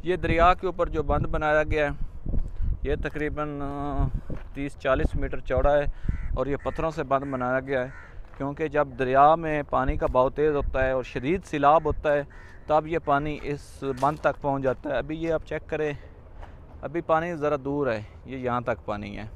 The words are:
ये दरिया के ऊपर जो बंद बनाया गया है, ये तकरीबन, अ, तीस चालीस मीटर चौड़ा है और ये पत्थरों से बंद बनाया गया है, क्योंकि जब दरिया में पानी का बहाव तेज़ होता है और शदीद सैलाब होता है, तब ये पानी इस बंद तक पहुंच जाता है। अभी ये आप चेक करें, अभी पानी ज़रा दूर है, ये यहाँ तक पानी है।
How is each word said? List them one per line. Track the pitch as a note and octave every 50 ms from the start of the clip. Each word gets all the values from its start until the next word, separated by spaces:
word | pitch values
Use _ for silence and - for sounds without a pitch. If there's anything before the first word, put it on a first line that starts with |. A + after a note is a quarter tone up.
| -
ये | D#3+ F#3
दरिया | F3 D#3 D#3+ D#3 E3 E3 F3+ F#3
के | F#3 F#3+
ऊपर | F#3 E3 F3 E3+ E3
जो | E3+ D#3+
बंद | D3 C#3+ D3 D3 E3
बनाया | D#3 D#3+ D#3+ D#3 D3+ D3+ D3+ D#3
गया | D#3 D3+ D3+ D3
है, | C#3+ C#3+ - - - - - - - - - - - - - - - - - -
ये | B2 D3
तकरीबन, | D3+ - D3+ - D3+ D3+ D3 C#3 D3 D3+ D3+ D3 C#3+
अ, | C#3+ C#3 C#3 C#3+ C#3+ C#3+ C#3 C#3 C#3 C3+ - - - - - - - - -
तीस | C#3 C#3 C#3+ - -
चालीस | - C3+ C3 C#3+ D#3+ - -
मीटर | D3+ C#3+ C3+ C3+ C3
चौड़ा | - - C3+ B2+ C3 C#3+
है | C#3+ D3 C#3+ C#3+ - - - - - - - - - B2+
और | C3 C#3
ये | C#3
पत्थरों | C3 - C3+ - - D#3 D#3+
से | D3+ D#3+ D3
बंद | C3 C#3 C3+ C#3 C#3+
बनाया | C3+ B2+ B2 B2 B2+ C3
गया | C3 C3+ C#3 B2+
है, | B2 B2+ B2+ - - - - - - - -
क्योंकि | - C3+ C#3 D3 - D#3+ D3+
जब | C#3 D3+ D3 C#3 B2
दरिया | A#2 C3 B2+ C3 C3+ C#3 D3+ D#3+
में | E3 E3 D#3+ D3+ D3 C#3+
पानी | - - C3 C3 C#3 D3+
का | D3+ -
बहाव | - B2 B2+ B2+ C3+
तेज़ | C3+ - D3 D#3 D3
होता | C#3+ C3+ - - C3+ C3
है | C3 C3
और | C3 A#2+
शदीद | - - C3+ B2 C#3 F3 G3
सैलाब | - - - D3 C#3+ C#3+ D3+ E3 D#3
होता | D3+ D3 - - D#3
है, | D3 D3 C#3 - - - - - - - - -
तब | D3+ D#3 D#3
ये | D#3 E3 D#3+
पानी | - D3+ C#3+ C#3 D3 D3+ D3 C3+ -
इस | C3 D3 C#3 - - - - C#3 C3+ C3 B2
बंद | C3+ C#3+ D#3 D3 -
तक | D3+ C3+ -
पहुंच | - C#3+ C#3 C3+
जाता | C3 C3 B2 - - D4
है। | C#3 -
अभी | - C#3+ D#3
ये | E3 D#3+ E3
आप | D#3+ D3+ -
चेक | - D#3 D3+ -
करें, | - D#3+ D3+ D3+ D3+ C#3+ - - - - - - - - - - - - - - - - - -
अभी | C#3 D3 E3+
पानी | E3 - D#3+ D#3 E3 F3 F3
ज़रा | D3+ C#3+ D3 D3 C#3
दूर | C3 C#3 C#3+ D3 C#3+ B2+
है, | A2+ G#2+ G#2+ - - - -
ये | A#2+ B2+ C3+
यहाँ | B2+ B2 A#2+ B2
तक | A#2+ B2 A#2 - -
पानी | - G#2 G#2 G#2 G2+ G2+
है। | G2+ G#2 A2 -